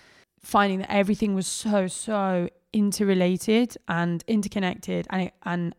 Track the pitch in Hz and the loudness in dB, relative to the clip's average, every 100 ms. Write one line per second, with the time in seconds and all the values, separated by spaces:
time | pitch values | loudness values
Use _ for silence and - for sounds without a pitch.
0 | - - _ _ - 208 202 190 - 202 | -20 -20 _ _ 0 2 2 0 0 0
1 | 196 202 208 190 185 - 220 208 185 - | 2 2 0 0 -2 -4 0 0 0 -4
2 | - 208 190 180 175 - _ 214 202 196 | -4 -2 0 0 -2 -6 _ 0 0 2
3 | 202 185 180 185 - 220 240 - - 170 | 2 4 2 2 2 2 2 -4 -4 -2
4 | 170 170 - 214 202 208 185 - - 180 | 0 -2 0 0 0 -2 -2 -4 -4 -4
5 | - 185 180 - - 175 170 | -2 -4 -4 -6 -4 -4 -4